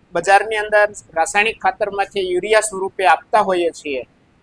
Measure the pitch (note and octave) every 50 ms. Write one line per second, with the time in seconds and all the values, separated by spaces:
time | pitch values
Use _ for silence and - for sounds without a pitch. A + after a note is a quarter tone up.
0 | _ _ - E3+ E3 G3 G3 G3+ G#3 A3 A3 G#3+ G#3 G#3+ G#3+ G#3 G#3 G#3 G#3 -
1 | - _ - D#3+ D#3+ - - G3+ G#3 A3+ A3 - - F#3+ F#3 - G#3+ G3+ G3 G3
2 | G3 - - G3+ F#3 F#3 F3 F3+ F3+ G#3 G#3+ A3 G#3 - F#3+ F#3+ F#3+ F#3+ - -
3 | F#3+ F3 D#3+ - - _ - G#3+ G3+ F#3+ F#3 F3 F3 E3 D#3 - - D3+ C3+ B2+
4 | A#2 - _ _ _ _ _ _